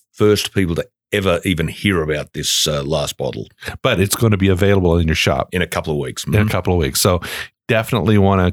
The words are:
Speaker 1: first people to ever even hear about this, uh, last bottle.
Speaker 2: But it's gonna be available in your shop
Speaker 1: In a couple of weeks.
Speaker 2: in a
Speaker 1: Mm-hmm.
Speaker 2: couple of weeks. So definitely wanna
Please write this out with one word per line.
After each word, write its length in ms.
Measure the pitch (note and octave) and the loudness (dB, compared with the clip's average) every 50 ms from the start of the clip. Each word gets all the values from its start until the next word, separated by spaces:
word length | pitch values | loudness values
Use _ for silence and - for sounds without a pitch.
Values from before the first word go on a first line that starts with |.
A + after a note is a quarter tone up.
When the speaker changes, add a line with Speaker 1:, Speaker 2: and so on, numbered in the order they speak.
| _ _ _ | _ _ _
Speaker 1:
first 380 | - G#2+ G#2+ G#2 G2+ - - - | 2 2 4 4 2 0 -2 -2
people 220 | G2+ F#2+ E2 E2 | -2 -2 0 -2
to 140 | D#2 - - _ _ _ _ - | -4 -6 -6 _ _ _ _ -4
ever 280 | G#2 F#2+ F#2+ E2+ E2+ - | -2 0 0 0 0 0
even 240 | G2+ F2+ D#2 E2 D#2 | 0 0 0 -2 -4
hear 340 | - - - G#2 F#2+ E2+ D#2 | -4 -4 -2 0 0 0 0
about 300 | D2+ D2+ D2 C#2+ - - | -2 -4 -6 -6 -8 -10
this, 340 | D2+ D2 - - - - | -8 -6 -4 -2 -2 -2
uh, 160 | D#2 D2+ C#2+ C#2 | -2 -2 -4 -4
last 340 | C#2+ D#2 D2+ D2 D2 - | -2 -2 -2 -4 -4 -6
bottle. 300 | - C#2 B1+ A#1 A1 G#1 - _ _ - - - - | -6 -6 -6 -6 -8 -10 -14 _ _ -12 -12 -8 -4
Speaker 2:
But 200 | - C3+ A#2 E2+ | -2 0 2 2
it's 160 | F#2+ G2 - | 0 0 0
gonna 200 | - A#2 A2+ G#2 | 0 2 2 2
be 120 | F#2 F#2+ G2 | 2 2 2
available 500 | F#2+ F2 G2+ G2 G2+ G2 F2+ F2 E2 E2+ | 2 4 4 4 4 4 4 4 2 2
in 80 | E2+ | 2
your 80 | D#2 D#2+ | 0 0
shop 360 | - - - D2+ C2 - - - | 0 0 0 0 -2 -2 -4 -4
Speaker 1:
In 100 | F#2 F2 | -4 -4
a 60 | - | -4
couple 240 | - F2+ E2 D#2+ D#2 | -4 -4 -4 -4 -4
of 80 | D2 | -4
weeks. 240 | C2+ B1+ - - - | -4 -6 -8 -10 -4
Speaker 2:
in 80 | - D2 | -2 0
a 40 | G#2 | 0
Speaker 1:
Mm-hmm. 100 | G#2+ G#2+ | 2 0
Speaker 2:
couple 240 | - F#2+ E2+ G2 F2+ | 0 -2 0 0 0
of 80 | F2+ | 0
weeks. 200 | D#2+ C2+ - - | 0 0 0 0
So 200 | - G2+ F2+ F2 - - - - - - _ _ _ - | 2 2 2 0 -2 -6 -10 -12 -12 -14 _ _ _ -2
definitely 480 | A#2+ A2 - - - A#2 D2+ G#2+ G#2+ | 0 0 0 0 -2 0 2 4 4
wanna 340 | G#2 G2 G2 G2 F#2+ F#2 F2+ | 4 4 4 4 4 2 2